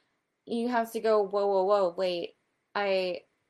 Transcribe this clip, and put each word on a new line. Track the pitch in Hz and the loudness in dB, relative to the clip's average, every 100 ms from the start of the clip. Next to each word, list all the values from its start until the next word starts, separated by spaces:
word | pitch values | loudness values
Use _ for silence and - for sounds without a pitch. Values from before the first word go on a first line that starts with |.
| _ _ _ _ - | _ _ _ _ -8
you | 233 233 | -4 -2
have | 240 226 | -2 -2
to | 226 | -2
go, | 220 214 | 2 2
"Whoa, | 196 202 202 | 2 0 0
whoa, | 196 185 | 2 2
whoa, | 208 185 175 | 2 2 0
wait, | 185 175 - _ _ _ _ | -2 -2 -6 _ _ _ _
I, | 208 202 190 185 175 - _ _ | -4 0 0 -2 -6 -12 _ _